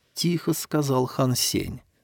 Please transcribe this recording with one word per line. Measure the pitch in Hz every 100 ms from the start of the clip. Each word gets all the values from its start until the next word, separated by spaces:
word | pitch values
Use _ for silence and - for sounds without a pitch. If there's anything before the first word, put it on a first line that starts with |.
| _
тихо | - 170 170 -
сказал | 160 - 156 139 131 127
Хан | - 131
Сень. | 123 - 98 92 87 - _